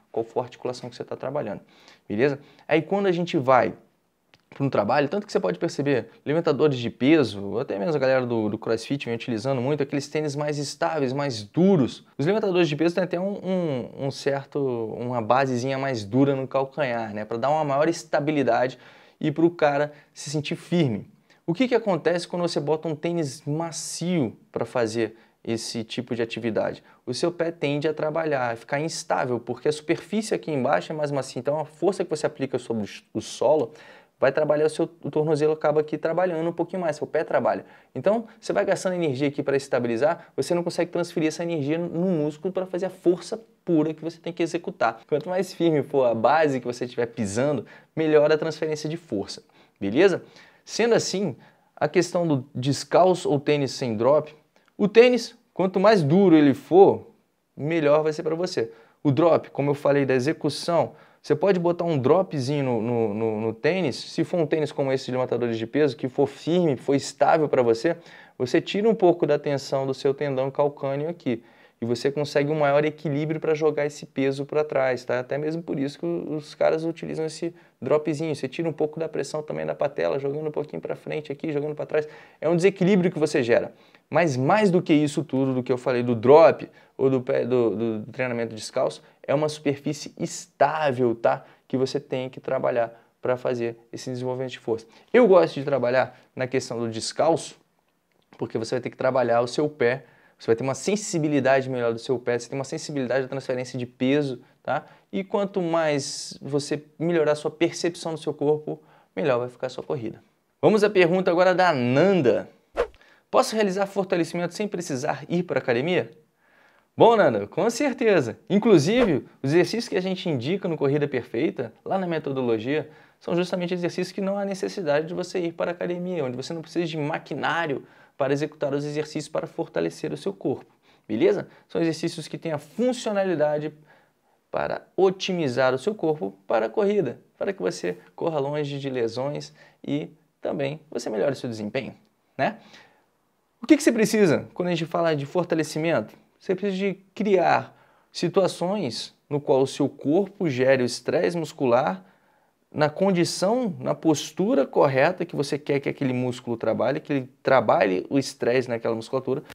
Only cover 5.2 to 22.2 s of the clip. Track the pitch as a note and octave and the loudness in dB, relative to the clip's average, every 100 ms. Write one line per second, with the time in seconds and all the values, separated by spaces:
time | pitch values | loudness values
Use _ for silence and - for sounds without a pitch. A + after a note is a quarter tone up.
5.2 | G#3 G3 F#3 F3 E3+ - C#3+ C3 G#2 - | -2 -2 -2 -2 -4 -2 0 0 -2 -10
6.2 | - D#3 E3 C#3 D3+ C3 A#2 - B2+ D#3+ | -4 0 0 2 2 2 -4 0 4 4
7.2 | A#2+ G2+ G2+ G2 C#3 G3 F#3+ D3+ C3 C3 | 4 -2 -6 -6 -6 -4 -2 0 2 2
8.2 | B2 A#2 G#2+ G#2+ - A2+ - C#3 A#2+ A#2 | 0 -2 -2 -4 -2 -4 -2 -6 -4 -6
9.2 | - A2+ A#2 C3+ B2 D3 C#3+ D3 C#3 D#3 | -6 -4 -2 -2 -2 -2 -2 -4 -4 -4
10.2 | D3+ C#3 D3+ D3 C#3+ - E3 D#3+ C3+ C3+ | -4 -4 -4 -4 -8 -4 -4 0 -2 -2
11.2 | C#3+ A2 G#2 - F#3 F#3+ A#2+ - - - | -4 -6 -6 2 4 6 2 -2 -14 -4
12.2 | C#3+ G#3 G#3+ F3+ F3 D3 E3 F3 F3+ F3 | -2 0 0 2 2 2 0 0 -2 -4
13.2 | F#3+ G#3 F3+ F#3 E3+ C3 G#2+ - C3+ B2 | -4 -6 -4 -2 -2 -4 -6 -6 -6 -4
14.2 | - C#3 C3+ D3 C#3 A#2+ A2+ A2 B2 B2 | -2 -2 -4 -4 -2 -2 -4 -6 -4 -4
15.2 | G#2+ B2 C#3 B2 C3 C3+ C3+ A#2+ G2+ B2+ | 2 4 4 0 -2 -2 -2 -4 0 4
16.2 | C#3 C#3 C3 C3+ C3+ - C#3 A#2 A2+ G#2 | 4 2 -2 -2 -2 -2 -2 -2 -6 -8
17.2 | G#2+ A#2 C3 D#3 D3+ C#3 E3 E3+ - D#3+ | -6 -2 0 0 0 2 2 0 -2 -2
18.2 | C#3+ D3+ B2 A#2 B2+ C3 - - - _ | 0 0 2 2 0 -4 -18 -20 -20 _
19.2 | D3+ D3 E3 E3+ D3+ C#3+ D3 - _ - | -4 2 2 4 2 2 -2 -6 _ -18
20.2 | - D3+ D3 E3+ - F3 D3 G#2 - _ | -8 -6 -4 -8 0 2 2 0 -6 _
21.2 | _ _ - E3 B3+ A#3+ A3 E3+ D#3+ F3 | _ _ -6 0 2 2 2 0 0 -2